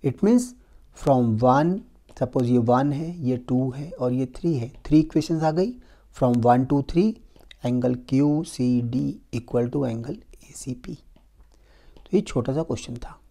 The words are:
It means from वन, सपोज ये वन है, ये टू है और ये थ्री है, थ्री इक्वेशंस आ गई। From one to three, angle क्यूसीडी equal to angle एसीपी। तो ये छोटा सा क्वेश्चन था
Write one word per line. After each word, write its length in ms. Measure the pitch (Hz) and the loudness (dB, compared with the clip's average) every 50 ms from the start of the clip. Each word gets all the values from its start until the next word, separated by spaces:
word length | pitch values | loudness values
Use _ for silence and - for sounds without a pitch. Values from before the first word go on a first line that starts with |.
| - | -2
It 140 | 143 123 - | -4 -2 2
means 220 | - 202 240 247 247 - - - - _ - - - - - - - | 2 4 4 4 2 0 -12 -20 -20 _ -20 -20 -20 -20 -18 -4 0
from 200 | 151 135 127 123 117 110 107 | 2 2 4 4 2 2 4
वन, 420 | 123 127 127 139 151 170 185 214 - - - - _ _ - - | 4 4 4 6 4 2 0 -2 -6 -12 -20 -20 _ _ -6 -6
सपोज 300 | 131 123 - 135 127 120 | -6 -2 0 -2 0 4
ये 80 | 123 123 | 4 2
वन 360 | 117 117 123 127 139 147 143 | 4 4 4 4 2 0 -2
है, 320 | 139 160 165 175 175 147 | -2 -6 -8 -8 -4 -2
ये 120 | 123 127 123 | -2 -2 -2
टू 340 | - - 123 127 131 131 | -2 -2 0 0 0 -2
है 200 | 123 139 143 165 | -4 -8 -12 -12
और 220 | - - 127 127 123 | -8 -4 -2 -2 0
ये 120 | 131 131 | -2 -2
थ्री 280 | 127 - - - 170 165 | -4 -6 -4 -2 -2 -2
है, 180 | 131 117 - - - - | -2 -4 -6 -10 -16 -2
थ्री 140 | - 151 156 | 4 4 4
इक्वेशंस 440 | 156 160 - 160 147 - 170 160 160 | 4 4 0 -2 0 0 -2 0 0
आ 80 | 156 | 0
गई। 220 | 156 170 185 240 247 - - - - _ _ - - | 2 2 -2 -2 -4 -10 -18 -20 -20 _ _ -20 -6
From 260 | - 131 123 120 120 | 0 0 2 2 4
one 240 | 113 120 120 123 131 | 4 4 4 4 2
to 180 | 131 143 143 139 | 0 0 -2 -2
three, 300 | - - 165 196 220 220 - - - _ - - - - _ - | 0 0 2 2 2 0 -4 -14 -20 _ -20 -20 -20 -20 _ -4
angle 320 | 123 123 123 123 127 127 123 - - | -2 -2 0 0 0 -2 -2 -4 -2
क्यूसीडी 1080 | 131 135 143 147 147 151 170 - - - 127 123 123 123 120 117 120 127 143 139 135 - - _ - | 0 2 2 2 2 0 -2 -6 -4 -2 0 0 2 0 0 -2 -2 -2 -2 -4 -6 -8 -14 _ -10
equal 340 | 117 - - - 120 120 123 | -10 -8 -2 -2 -2 -2 0
to 140 | 123 147 139 | -2 -2 -4
angle 320 | 120 113 113 117 - 190 - - - - - - - | -2 -4 -6 -8 -10 -12 -12 -14 -20 -20 -20 -20 -20
एसीपी। 440 | - - - - 131 - - - - - - - - - _ _ _ _ - - _ _ _ _ - _ _ - - - | -20 -14 -10 -10 -10 -10 -10 -14 -16 -16 -16 -20 -20 -20 _ _ _ _ -20 -20 _ _ _ _ -20 _ _ -20 -20 -20
तो 120 | - - - | -12 0 0
ये 80 | - | 0
छोटा 320 | - - - 131 117 - 131 | 0 0 -4 -2 -2 -2 -2
सा 100 | 151 165 | -4 -2
क्वेश्चन 320 | - 123 107 - - 117 | -4 -6 -8 -6 -12 -12
था 240 | 110 - - - - _ _ | -12 -12 -14 -16 -20 _ _